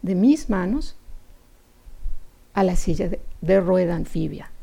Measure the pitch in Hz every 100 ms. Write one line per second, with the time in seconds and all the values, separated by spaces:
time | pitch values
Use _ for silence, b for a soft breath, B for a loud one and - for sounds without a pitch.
0 | - 185 220 302 - 202 180 262 - -
1 | - - - - _ - _ _ - -
2 | - - - - - - 190 180 - 156
3 | 185 - - - 160 190 175 185 175 170
4 | - - 156 - - -